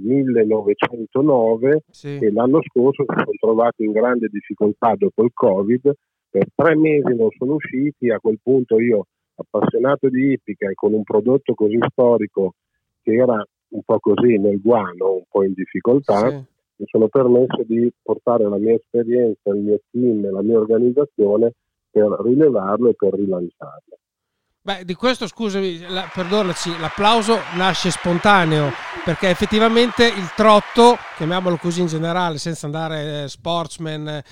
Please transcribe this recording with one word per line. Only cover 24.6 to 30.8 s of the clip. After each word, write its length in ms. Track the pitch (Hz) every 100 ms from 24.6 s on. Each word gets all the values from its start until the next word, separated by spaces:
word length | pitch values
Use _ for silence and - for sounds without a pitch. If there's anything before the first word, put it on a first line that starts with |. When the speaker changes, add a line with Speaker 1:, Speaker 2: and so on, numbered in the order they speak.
Speaker 2:
Beh, 220 | 190 190
di 120 | 180 180
questo, 320 | 240 247 208
scusami, 520 | - 220 196 190 170 175
la, 160 | 185 170
perdonaci, 640 | - 175 208 190 170 175 165
l'applauso 560 | 156 - 208 233 208 220 156 175
nasce 340 | 185 170 180
spontaneo, 800 | - 180 175 208 196 165 151 143 - - - 180
perché 240 | 160 190
effettivamente 760 | 175 208 214 226 226 240 -
il 300 | 233 202 175 -
trotto, 600 | 214 208 - -